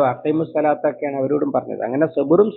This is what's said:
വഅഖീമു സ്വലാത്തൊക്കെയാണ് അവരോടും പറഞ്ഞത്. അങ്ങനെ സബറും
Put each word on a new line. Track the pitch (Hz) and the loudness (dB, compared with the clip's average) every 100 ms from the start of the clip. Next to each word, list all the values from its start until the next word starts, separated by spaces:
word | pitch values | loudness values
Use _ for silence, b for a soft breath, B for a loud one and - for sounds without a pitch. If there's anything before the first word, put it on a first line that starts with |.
| 131 | 4
വഅഖീമു | 127 151 156 160 | 2 -2 -2 -2
സ്വലാത്തൊക്കെയാണ് | 156 151 147 151 147 147 139 | 0 0 0 -2 -2 -4 -2
അവരോടും | 135 147 143 127 | 0 0 0 -2
പറഞ്ഞത്. | 117 104 107 | -4 -6 -4
അങ്ങനെ | 135 156 147 | 0 0 0
സബറും | 139 175 208 | 2 4 4